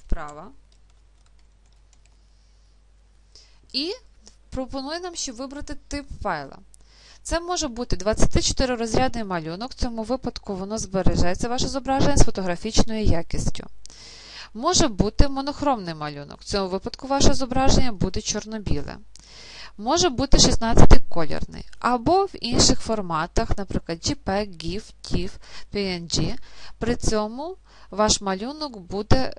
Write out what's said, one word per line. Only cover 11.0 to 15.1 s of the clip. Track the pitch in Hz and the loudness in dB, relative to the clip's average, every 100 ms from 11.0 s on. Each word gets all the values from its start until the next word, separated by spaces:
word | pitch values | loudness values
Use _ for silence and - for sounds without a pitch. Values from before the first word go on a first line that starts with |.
| 180 175 175 - 240 | 0 2 2 0 -4
ваше | 254 247 | -4 -4
зображення, | 262 254 269 285 277 | -6 -4 0 4 6
з | |
фотографічною | - 202 185 175 220 - - 220 | 6 4 -4 -6 -2 0 0 2
якістю. | 208 170 165 - - - - - - - - - - - - | 2 0 0 -4 -2 -4 -6 -14 -16 -20 -20 -20 -20 -20 -18
Може | 214 302 370 233 | -8 -2 0 0
бути | 185 202 | 0 2